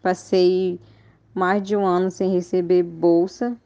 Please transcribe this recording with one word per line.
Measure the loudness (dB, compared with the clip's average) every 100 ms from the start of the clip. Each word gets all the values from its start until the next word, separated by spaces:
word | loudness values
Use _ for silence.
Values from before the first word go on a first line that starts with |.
Passei | -2 -4 -2 2 2 2 -2 -4 -14 _ _ _ _ -4
mais | -2 -2
de | -2 -2
um | 0
ano | 0 -2
sem | -2 -2
receber | -2 -2 -4 0 0
bolsa. | 0 0 2 2 0 -4 -8 -8